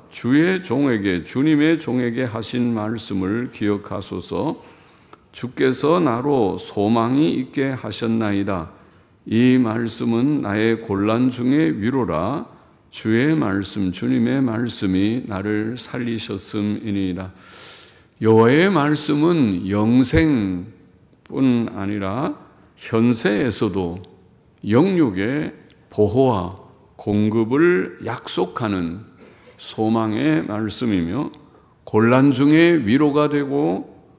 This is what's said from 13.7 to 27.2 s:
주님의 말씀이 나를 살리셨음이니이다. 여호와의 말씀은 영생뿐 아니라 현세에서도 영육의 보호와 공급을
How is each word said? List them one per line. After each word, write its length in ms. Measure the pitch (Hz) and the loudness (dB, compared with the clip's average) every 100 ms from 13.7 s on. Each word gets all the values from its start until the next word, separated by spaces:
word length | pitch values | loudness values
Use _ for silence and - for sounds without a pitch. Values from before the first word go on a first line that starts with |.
| 104 95 | -4 -4
주님의 500 | 87 120 131 117 135 | -2 -2 0 2 0
말씀이 840 | 131 110 120 107 101 92 104 120 117 | 0 -2 -4 -4 -2 0 0 -2 -4
나를 500 | 98 101 107 110 120 | -6 -2 -2 -4 -8
살리셨음이니이다. 1500 | - 127 120 117 - 98 - 110 104 101 113 101 95 90 92 - - - - - - - _ _ | -10 -8 -6 -6 -6 -10 -8 -4 -4 -4 -4 -2 -2 -4 -10 -16 -20 -20 -20 -20 -20 -20 _ _
여호와의 480 | 110 110 113 143 190 | 6 8 8 6 4
말씀은 1000 | 180 143 151 - 147 160 170 120 90 92 | 4 2 0 0 2 2 4 2 0 0
영생뿐 960 | 101 107 123 123 160 160 131 101 90 104 - - _ _ _ - - 135 120 110 | 0 4 4 4 4 4 2 0 -4 -8 -16 -20 _ _ _ -10 0 2 2 -2
아니라 640 | 95 98 104 95 110 170 294 - _ _ _ | -4 -6 -4 -4 -4 -6 -8 -16 _ _ _
현세에서도 1300 | - 113 117 117 185 208 135 95 110 92 87 90 101 - _ _ _ _ - | -4 2 2 2 0 0 0 -2 -2 -2 -4 -8 -14 -20 _ _ _ _ 0
영육의 840 | 113 185 180 143 92 104 143 156 - - _ _ | 2 4 2 0 0 -4 -4 -6 -10 -20 _ _
보호와 720 | - 104 117 131 107 90 92 - - _ - | 0 2 4 2 2 -4 -10 -20 -20 _ -10
공급을 1040 | - 104 | -2 0